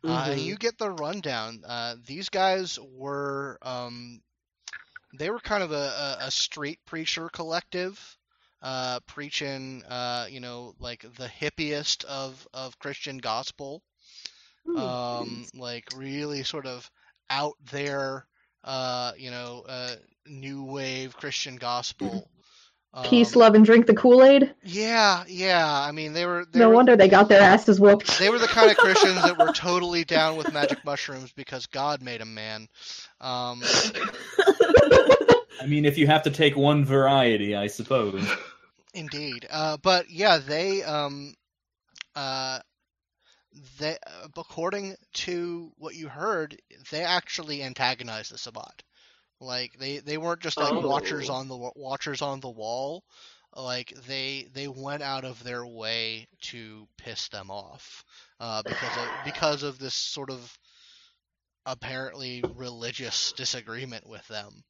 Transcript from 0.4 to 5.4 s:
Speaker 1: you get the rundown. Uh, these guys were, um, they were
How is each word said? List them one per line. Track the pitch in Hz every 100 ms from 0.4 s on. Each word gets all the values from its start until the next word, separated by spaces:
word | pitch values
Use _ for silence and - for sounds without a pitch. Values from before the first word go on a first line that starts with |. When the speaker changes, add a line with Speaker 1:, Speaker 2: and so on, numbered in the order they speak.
| 165
Speaker 1:
you | 202
get | 233 226
the | 214
rundown. | 170 151 196 156 123 110 113 82
Uh, | 120 117 120 120
these | 147 190
guys | 196 190 190 180 - 139
were, | 127 139 143 143 139 139 -
um, | 131 127 123 120 120 120 _ _ _ _ - - _ - _ 131
they | 160
were | 233